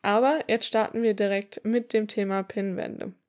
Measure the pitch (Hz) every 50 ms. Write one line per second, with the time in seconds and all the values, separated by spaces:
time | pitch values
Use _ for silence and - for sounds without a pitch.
0 | - 190 202 220 247 269 302 320 - - 214 226 - - - 220 220 - - 226
1 | 233 226 208 196 208 202 196 196 202 - - - _ 214 226 240 233 - - 220
2 | 214 208 - 220 202 196 190 196 190 190 - 214 196 196 180 190 - - - -
3 | - 202 185 _ _